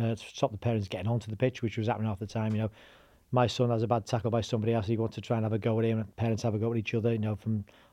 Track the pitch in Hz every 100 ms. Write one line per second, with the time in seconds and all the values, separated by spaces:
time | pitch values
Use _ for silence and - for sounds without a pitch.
0 | 113 113 - - 131 107 120 113 98 95
1 | 101 117 107 104 127 - 113 113 107 104
2 | 110 98 107 113 110 107 110 - - -
3 | - _ - 127 120 - 120 113 110 117
4 | - 117 113 117 - 113 110 113 98 113
5 | 113 - - 113 110 110 113 110 113 110
6 | 104 - 117 110 120 107 113 117 107 117
7 | 117 113 107 104 110 107 101 - -